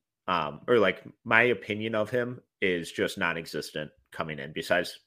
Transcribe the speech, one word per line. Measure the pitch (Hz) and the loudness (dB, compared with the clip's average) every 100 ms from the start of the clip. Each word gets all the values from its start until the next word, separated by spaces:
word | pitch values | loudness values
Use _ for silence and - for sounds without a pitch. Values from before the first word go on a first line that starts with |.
| _ _ - | _ _ -2
Um, | 87 76 71 - | 0 0 -4 2
or, | 120 | 6
like, | 95 92 - - | 6 2 -6 -14
my | 113 113 | 2 4
opinion | 123 107 - 104 110 110 | 6 2 -2 -6 -2 -2
of | 104 | 0
him | 123 120 127 _ _ | -2 -4 -8 _ _
is | 98 87 82 | 0 0 -4
just | - 90 - | -4 -4 0
non-existent | 87 82 78 76 - 78 76 - _ | -2 -2 -6 -8 -6 -8 -10 -14 _
coming | - 80 76 | -8 -8 -8
in | 71 | -8
besides, | 80 - 90 85 - | -8 0 0 0 -8